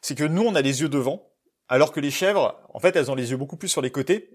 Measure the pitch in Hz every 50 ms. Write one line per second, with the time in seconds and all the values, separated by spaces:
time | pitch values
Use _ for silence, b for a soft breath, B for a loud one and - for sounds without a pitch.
0 | B - 139 117 151 156 165 190 226 233 196 151 135 139 139 127 165 147 139 139
1 | 123 135 160 - - _ _ _ _ _ _ _ _ - 127 135 151 147 - 151
2 | 143 143 135 - 185 196 208 190 131 104 - - - - - 110 - 185 - 151
3 | 135 139 135 131 123 117 131 131 143 139 175 160 196 185 - 156 131 123 - 143
4 | 135 - 190 214 - -